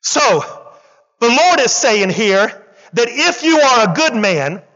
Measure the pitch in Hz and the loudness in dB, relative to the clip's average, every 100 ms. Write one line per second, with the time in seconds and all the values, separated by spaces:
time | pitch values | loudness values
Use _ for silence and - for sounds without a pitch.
0 | - 294 285 165 - - - - _ _ | -4 -2 0 0 -2 -16 -20 -20 _ _
1 | _ _ 233 247 349 339 247 - 269 214 | _ _ 0 2 2 2 0 0 0 0
2 | 190 170 214 190 208 - - _ - 170 | -2 -2 0 2 0 -4 -20 _ -8 -4
3 | 233 247 339 349 311 320 277 247 214 156 | -2 -2 -4 -2 0 2 4 2 0 0
4 | 320 233 208 165 139 185 _ | -2 -2 -2 -2 -4 -8 _